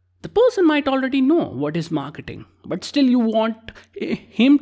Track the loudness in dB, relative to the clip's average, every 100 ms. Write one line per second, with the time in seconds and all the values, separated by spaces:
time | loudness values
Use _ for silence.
0 | _ _ -6 2 2 4 2 2 0 -2
1 | 0 0 2 2 0 -4 -4 -4 -4 -6
2 | -6 -12 -14 -14 -16 _ -10 -10 -6 0
3 | 2 2 2 0 -2 -4 -14 -20 _ -12
4 | -8 -8 -8 0 4 4